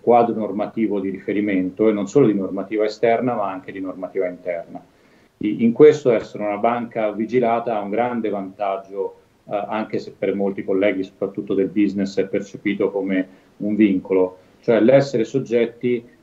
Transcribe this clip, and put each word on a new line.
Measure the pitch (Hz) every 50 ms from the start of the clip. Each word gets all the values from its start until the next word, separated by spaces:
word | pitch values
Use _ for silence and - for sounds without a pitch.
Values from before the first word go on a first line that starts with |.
quadro | - 117 120 120 117 110 104
normativo | 110 107 98 95 107 101 101 - 117 113 98 101 101
di | 95 98
riferimento, | 92 95 - - 101 104 104 104 98 92 92 92 92 - 110
e | 110 107
non | 101 101 98
solo | - 143 135
di | 110 98
normativa | 98 95 90 90 98 95 - 110 104 107
esterna, | 107 - - - 117 113 - 123 127 120
ma | 110 101 95
anche | 92 92 - - 98
di | 98
normativa | 95 92 87 92 92 - - 95 92
interna. | 90 90 87 - 92 87 85 82 - 92 87 - _ _ _ _ _ _ _ _ _ _
I-, | _ - 107 - - 117
in | 117 113
questo | - 151 151 147 - - 131 113
essere | 101 - - - 101 104
una | 104 101
banca | 101 107 113 120 120 117 117 - 120 110 107 101
vigilata | 104 113 101 117 123 117 113 117 117 117 123 113
ha | 104 101
un | 98
grande | 101 110 120 123 120 117 107 104
vantaggio, | 98 101 95 95 95 - 104 98 98 95 95 95 98 98 95 90 - - _ _ _ _ _
eh, | - 107
anche | 101 - - 110 107 107 - - 101
se | - - - -
per | 104 98 95
molti | 101 98 98 98 101 101
colleghi, | - 98 95 98 104 95 92 95
soprattutto | 95 - _ 101 95 - 104 95 - 101
del | 95 95 85
business, | 87 104 104 98 92 101 98 98 - 98
è | 98
percepito | - - 101 101 - - - - 104 101 101 104 98
come | - 101 95 98 95 92 - - - - _ _ _ -
un | 101 104 107
vincolo, | 101 110 101 95 90 - - 95 95 92 92 - - _ _ _ _ _
cioè | - 117 107
l'essere | 107 123 131 139 139 - - 117 113
soggetti | - - 135 - - 113 120 113 - - - - 123 123 117 117 - - _